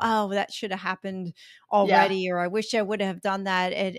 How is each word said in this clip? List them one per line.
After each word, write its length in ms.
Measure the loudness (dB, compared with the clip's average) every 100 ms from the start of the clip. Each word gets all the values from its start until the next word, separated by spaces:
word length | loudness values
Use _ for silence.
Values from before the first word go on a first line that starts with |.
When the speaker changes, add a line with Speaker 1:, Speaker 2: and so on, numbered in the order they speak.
Speaker 1:
"Oh, 280 | 0 2 0
that 220 | -2 -4
should 200 | -6 -8
have 80 | -6
happened 480 | -6 -6 -8 -8 -8
Speaker 2:
Yeah. 500 | -12 -20 -20 _ 2
Speaker 1:
already," 500 | 6 6 6 2 -2
or, 120 | 0
"I 80 | -2
wish 260 | -2 -2
I 80 | -2
would 180 | 0 -2
have 200 | -2 -2
done 240 | -4 -2
that." 280 | 0 0 0
And, 240 | 0 -4